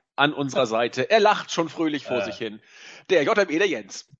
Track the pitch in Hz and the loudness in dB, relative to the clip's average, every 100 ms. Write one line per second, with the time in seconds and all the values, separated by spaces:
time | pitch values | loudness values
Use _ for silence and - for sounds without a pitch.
0 | _ - 143 143 139 120 120 110 120 - | _ 0 0 0 -4 0 0 0 -2 -2
1 | - 220 208 196 - - 165 160 160 143 | 2 4 4 2 -2 -4 -4 -2 -4 -4
2 | - 120 117 - 110 110 _ - - - | -4 -4 -4 -6 -10 -10 _ -20 -20 -20
3 | - 175 147 208 180 156 202 120 95 - | 0 2 4 2 2 2 0 -2 -8 -18
4 | - | -20